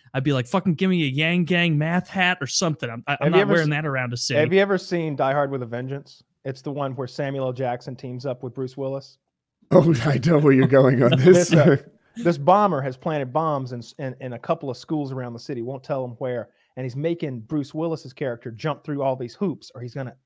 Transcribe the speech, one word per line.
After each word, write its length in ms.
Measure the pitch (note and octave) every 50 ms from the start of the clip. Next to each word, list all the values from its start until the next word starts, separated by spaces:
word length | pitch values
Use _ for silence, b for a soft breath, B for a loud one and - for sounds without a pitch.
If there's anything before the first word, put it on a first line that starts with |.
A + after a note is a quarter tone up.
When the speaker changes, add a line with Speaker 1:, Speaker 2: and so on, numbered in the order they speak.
| _ _ -
Speaker 1:
I'd 100 | C3+ C3+
be 80 | D3
like, 140 | C#3 B2+ A#2+
"Fucking 280 | - - F#3 F3+ G3 D#3+
give 160 | - F#3+ F#3+
me 140 | F#3 F3 D#3
a 40 | C3+
Yang 360 | C3 C#3+ D#3 E3 F3 F3+ F3
Gang 340 | C#3+ F3+ F3 F3 E3+ D#3 D3
math 300 | D#3 D#3+ E3+ F3+ - -
hat 300 | - G3 F3+ F3+ F3+ -
or 60 | C#3+ B2+
something." 400 | - - F#3+ E3 D3+ - - A#2+
I'm, 140 | A2+ A#2+ -
I, 60 | -
I'm 40 | C#3+ -
Speaker 2:
Have 60 | -
you 40 | D#3+
Speaker 1:
not 80 | E3+ F#3+
Speaker 2:
ever 100 | G3+ G3+
Speaker 1:
wearing 200 | G3+ E3+ D#3+ D3+
Speaker 2:
s-, 40 | D3+
Speaker 1:
that 100 | D3 D#3
around 260 | D3+ C3+ C3 B2+ A#2+
a 40 | B2
city. 240 | A#2+ - - C3+ C#3+
Speaker 2:
have 120 | D#3 D3+
you 80 | F3+ F#3+
ever 160 | G3+ G3+ G3+ F3+
seen 360 | - - F#3 E3+ E3 D#3+ C#3+
Die 180 | C3+ C3+ C3+
Hard 180 | C3+ D3 C#3+ C3+
with 100 | C#3 C3
a 40 | B2
Vengeance? 580 | A2+ A#2 A#2+ B2+ C3 C#3 C#3+ C#3+ - - _ _ _ _ _ -
It's 180 | C3+ C3+ C3
the 100 | - D3+
one 240 | C3+ C#3+ C#3+ C3+ C3
where 100 | C3 C3
Samuel 400 | A#2+ - - D3 C3+ C#3 C3+ C3
L. 60 | B2+
Jackson 420 | B2 B2 C3 B2 A#2+ B2 - C#3+ B2+
teams 320 | - - B2+ B2 B2 B2
up 160 | C#3+ B2 C3
with 120 | - B2 A#2
Bruce 220 | C3+ C3 C3 C3
Willis. 420 | C#3 C3+ C3+ C3+ C3+ - - _ _ _ _ _ _ _ _ _ _ _ -
Speaker 3:
Oh, 240 | F#3+ F#3 C#3+ E3 D#3 A2+
<laughs> 40 | -
I 140 | D#3 C#3 B2+ -
know 120 | E3 E3+ D3
where 140 | D3+ D3
you're 140 | C3+ C3 C3+
going 340 | B2 C3+ C3+ C3+ B2+ C3+ A#2+
on 80 | C3+ A#2 C3 B2+
this. 320 | C3 F3+ F#3 F3 F3 F3
Speaker 2:
This, 20 |
uh, 240 | E3+ D#3 C#3+ E3 C#3 B2+ - - _ _ _ _ -
this 220 | A#3 A#3+ E3+ E3+ C#3
bomber 420 | C#3+ E3 F#3 G#3 G#3+ G3 E3+ C3+
has 160 | C3+ C#3 B2+
planted 360 | - - F3 D#3 D3 C3+ B2
bombs 400 | B2 D#3 E3 D#3+ D3 C#3 C3 B2
in, 100 | B2+ A#2+ A2+ - - - D3
in, 120 | C3 B2+ C3
in 120 | C3+ B2+
a 60 | A#2+ A2+
couple 300 | - - E3 - - C3+
of 60 | A#2
schools 360 | - - - E3 D3+ C#3+ C3+
around 200 | C3 C3 B2+ B2 A#2
the 40 | A2+
city. 240 | - - C#3+ A#2+
Won't 220 | A2+ B2 C#3 C3 C3
tell 200 | - D3+ C3+ C3
him 80 | B2
where. 360 | A#2 - C#3 B2+ B2 A#2+ G#2 - _ _ _ _ -
And 80 | B2+ C3
he's 120 | B2+ A#2
making 440 | C#3 D3 E3+ E3+ E3+ E3 D3 B2+ A#2+
Bruce 320 | G#2+ - D#3+ D3+ C3+ C3+ -
Willis's 380 | D#3 D#3+ E3+ D#3+ - - C3
character 380 | - - D3 C3 A#2+ A2+ - B2
jump 320 | A2+ G#2 - D#3 C#3 - _
through 180 | - D3 C#3
all 120 | C3+ C3+ C3
these 180 | C3 B2+ A#2+ -
hoops, 360 | - G#3 F#3 C3+ - - - -
or 40 | A#2+
he's 140 | B2 B2 A2+
gonna, 200 | C#3+ C3 B2 - _ _